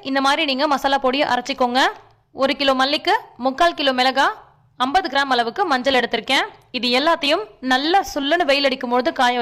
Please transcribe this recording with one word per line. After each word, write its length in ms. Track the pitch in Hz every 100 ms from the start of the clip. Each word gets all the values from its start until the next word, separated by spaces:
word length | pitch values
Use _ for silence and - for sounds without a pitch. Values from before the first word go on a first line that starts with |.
| 269
இந்த 120 | 269 269
மாதிரி 160 | 294 302
நீங்க 140 | 262 302
மசாலா 260 | 269 277 277
பொடியை 220 | 262 269 294
அரைச்சிக்கோங்க. 480 | 247 247 262 247 254 349 415 - _ _ -
ஒரு 100 | 269 269
கிலோ 120 | 277 262
மல்லிக்கு 340 | 262 302 339 466 - -
முக்கால் 320 | 254 269 339 339
கிலோ 140 | 277 254
மிளகா, 260 | 254 262 339 427 - _ _ -
ஐம்பது 240 | 254 370 330
கிராம் 200 | 277 277
அளவுக்கு 300 | 240 233 226 381
மஞ்சள் 260 | 254 269 254
எடுத்திருக்கேன். 460 | 233 226 214 277 415 - _ 254
இது 100 | 247 247
எல்லாத்தையும் 440 | 311 320 285 339 427 - 254
நல்லா 280 | 254 302 381 -
சுல்லுன்னு 360 | 294 277 349 285
வெயில் 180 | 277 277
அடிக்கும் 260 | 262 240
பொழுது 180 | 247 254 -
காய 140 | 247 247